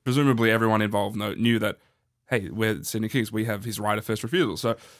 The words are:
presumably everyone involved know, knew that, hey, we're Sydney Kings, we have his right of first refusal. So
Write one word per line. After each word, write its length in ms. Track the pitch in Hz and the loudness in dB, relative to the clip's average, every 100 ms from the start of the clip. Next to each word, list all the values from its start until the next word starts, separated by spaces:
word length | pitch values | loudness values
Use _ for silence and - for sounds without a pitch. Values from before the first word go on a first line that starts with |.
presumably 460 | - 131 143 117 113 | -2 2 4 4 4
everyone 300 | 110 113 110 | 4 4 2
involved 340 | 107 101 98 | 2 0 -2
know, 200 | - 104 | -4 -6
knew 240 | - 117 113 | -2 2 2
that, 180 | 104 - _ _ _ _ - | 0 -4 _ _ _ _ -4
hey, 180 | 120 92 | -4 -4
we're 340 | 98 110 107 | -2 -2 -2
Sydney 280 | - 113 110 | -4 -4 -2
Kings, 200 | 135 107 | -2 -2
we 140 | 110 | -2
have 200 | 113 104 | -2 -4
his 140 | 117 104 | -6 -4
right 200 | 104 104 | -2 -2
of 80 | 107 | -2
first 160 | 110 | -4
refusal. 340 | 113 175 139 78 | -2 0 0 0
So 180 | 123 113 - - | -2 -4 -8 -20